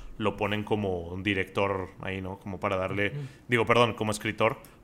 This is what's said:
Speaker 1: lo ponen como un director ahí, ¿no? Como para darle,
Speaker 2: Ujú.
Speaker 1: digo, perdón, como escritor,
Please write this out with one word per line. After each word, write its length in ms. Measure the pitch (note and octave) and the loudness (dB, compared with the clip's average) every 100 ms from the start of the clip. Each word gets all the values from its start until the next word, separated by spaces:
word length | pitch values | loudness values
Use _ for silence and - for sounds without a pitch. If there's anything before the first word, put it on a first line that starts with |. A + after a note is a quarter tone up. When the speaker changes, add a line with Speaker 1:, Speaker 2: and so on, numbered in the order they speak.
| - - | -8 -4
Speaker 1:
lo 180 | G#2 G2+ | -2 0
ponen 280 | G2+ G#2+ | 0 0
como 460 | G2+ G#2+ G2+ F2+ E2+ | 0 0 0 -2 -4
un 120 | F#2 | -4
director 680 | G2 F#2+ F#2 G#2 G2 F#2+ F2+ - | 0 0 0 2 2 0 -6 -8
ahí, 200 | F#2+ F#2+ | -8 -6
¿no? 180 | F#2 G2 | -6 -8
Como 200 | G#2 F2+ | -10 -6
para 160 | G#2 F#2+ | -2 0
darle, 320 | F#2 G2 G2+ | 0 0 0
Speaker 2:
Ujú. 80 | D3 C#3 - - | -2 -10 -14 0
Speaker 1:
digo, 180 | B2 A2+ | 2 6
perdón, 280 | A#2 A#2 | 6 6
como 180 | G#2 A2 | 2 -2
escritor, 460 | G#2 A2 G#2 A2 B2+ - - | -2 -2 2 2 0 -8 -20